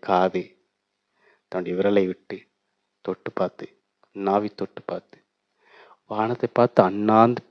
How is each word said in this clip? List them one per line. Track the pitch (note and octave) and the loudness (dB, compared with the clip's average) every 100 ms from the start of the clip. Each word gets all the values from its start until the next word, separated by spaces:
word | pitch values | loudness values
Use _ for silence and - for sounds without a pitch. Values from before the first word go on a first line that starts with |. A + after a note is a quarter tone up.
காது | - F#2 F#2 F#2 E2+ _ _ _ _ _ _ _ _ _ _ | -2 2 2 -2 -8 _ _ _ _ _ _ _ _ _ _
தன்னுடைய | F#2 F2 F2+ | -8 -6 -2
விரலை | G2 G2+ F#2 | 0 2 0
விட்டு | - - F#2+ - _ _ _ _ _ | -4 -12 -14 -16 _ _ _ _ _
தொட்டு | - F#2 - | -10 -8 -8
பார்த்து, | - F2+ - - _ _ _ _ G2+ | -4 -4 -6 -18 _ _ _ _ -8
நாவி | G2 G2+ G#2 | -2 0 -2
தொட்டு | - F#2+ - - | -6 -12 -10 -10
பார்த்து, | F2+ - - _ _ _ _ _ - - _ - | -10 -12 -20 _ _ _ _ _ -20 -20 _ -10
வானத்தை | G#2+ A2 B2 A#2+ | -4 -4 -4 -2
பார்த்து | - A#2+ - | 2 2 4
அண்ணாந்து | F#2 G2+ G#2+ A2 A#2 A#2 - | 2 2 2 6 4 2 -2